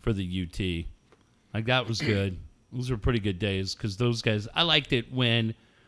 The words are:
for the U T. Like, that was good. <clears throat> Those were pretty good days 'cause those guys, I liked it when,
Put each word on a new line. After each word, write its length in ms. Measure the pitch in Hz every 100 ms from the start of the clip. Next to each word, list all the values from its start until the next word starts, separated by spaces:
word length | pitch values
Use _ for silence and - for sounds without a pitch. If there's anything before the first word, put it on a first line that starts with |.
for 120 | -
the 120 | 101
U 220 | 90 92 85
T. 420 | - 95 85 80 - _ - _ _ _
Like, 120 | 104 113
that 220 | 127 120
was 120 | 113
good. 380 | - 104 98 90
<clears throat> 300 | - - _
Those 180 | 131 127
were 80 | 123
pretty 220 | 135 117
good 180 | 104 92
days 360 | 104 95 95
'cause 220 | - 113 95
those 240 | 120 113
guys, 260 | 117 107 101
I 80 | -
liked 300 | 170 156 131
it 180 | 123 113
when, 440 | 127 123 117 113 110 _ _